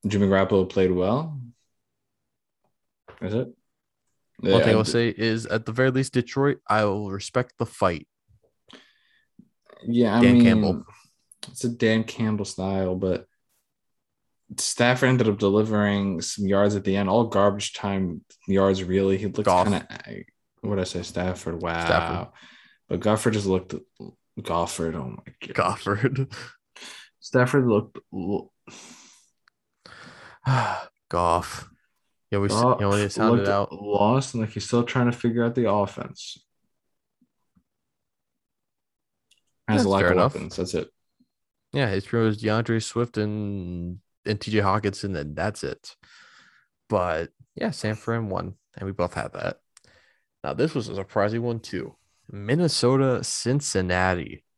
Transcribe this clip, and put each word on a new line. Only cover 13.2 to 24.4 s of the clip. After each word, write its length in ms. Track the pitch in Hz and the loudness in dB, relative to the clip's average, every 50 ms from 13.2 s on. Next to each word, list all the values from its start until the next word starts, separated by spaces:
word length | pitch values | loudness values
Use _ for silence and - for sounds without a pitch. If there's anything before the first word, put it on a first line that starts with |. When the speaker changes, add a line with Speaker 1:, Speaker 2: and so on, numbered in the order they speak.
| - _ _ _ _ _ _ _ _ _ _ _ _ _ _ _ _ _ _ _ _ _ _ _ _ _ - - | -4 _ _ _ _ _ _ _ _ _ _ _ _ _ _ _ _ _ _ _ _ _ _ _ _ _ -10 -6
Speaker 1:
Stafford 500 | - - - - 120 120 131 131 135 127 | -6 -6 0 2 4 4 4 4 4 2
ended 180 | 131 123 117 110 | 4 4 4 2
up 100 | 104 104 | 2 2
delivering 840 | 107 98 98 107 107 110 110 104 104 101 101 101 98 98 95 82 | 2 2 4 4 2 2 2 2 2 2 2 0 0 -2 -2 -4
some 260 | 85 - - - 104 | -6 -8 -6 -4 0
yards 280 | 95 98 98 101 104 104 | 2 4 4 4 4 2
at 80 | 101 95 | 0 0
the 120 | 101 95 | 0 0
end, 120 | 101 101 95 | 0 2 2
all 160 | 98 117 117 110 | 4 2 2 2
garbage 440 | - 98 101 104 98 104 - - - | 2 4 4 4 2 0 -8 -8 -8
time 520 | - - 101 98 95 95 87 82 - _ _ - _ _ - | -6 -6 -4 -2 -2 -2 -4 -4 -8 _ _ -20 _ _ 0
yards, 340 | 95 98 95 98 95 95 95 | 2 4 4 4 2 0 0
really. 340 | 87 92 98 98 98 98 95 | 0 0 2 2 2 0 0
He 80 | 107 | -2
looked 180 | 101 90 - 104 | -4 -4 -2 0
Speaker 2:
Goff. 200 | 101 90 90 92 104 | 2 4 4 4 2
Speaker 1:
kinda, 560 | 98 85 - - - - - - 57 50 - _ _ _ _ _ _ _ - | 2 0 -2 -8 -16 -16 -16 -16 -16 -16 -16 _ _ _ _ _ _ _ -6
what'd 180 | - 104 98 | -4 -2 -2
I 40 | 92 | -2
say? 180 | - - 90 87 | -4 -6 -10 -10
Stafford. 600 | - - 90 90 92 92 - - 87 85 82 80 | -8 -6 -6 -4 -4 -6 -6 -8 -8 -8 -6 -6
Wow. 220 | 85 85 85 82 | -4 -4 -2 0
Speaker 2:
Stafford. 440 | 85 85 80 82 82 82 87 - - _ - - - - - - _ _ _ _ _ | 2 2 2 2 0 -4 -6 -8 -10 _ -20 -20 -20 -20 -20 -20 _ _ _ _ _
Speaker 1:
But 120 | - 90 | -6 -2
Gofford 320 | - 107 107 107 - 123 107 | 2 2 2 2 2 0 0
just 120 | 107 101 | 0 0
looked, 280 | 98 92 92 90 - - - - _ _ _ - - _ _ _ _ _ - | 0 0 0 -2 -6 -12 -12 -12 _ _ _ -18 -18 _ _ _ _ _ -14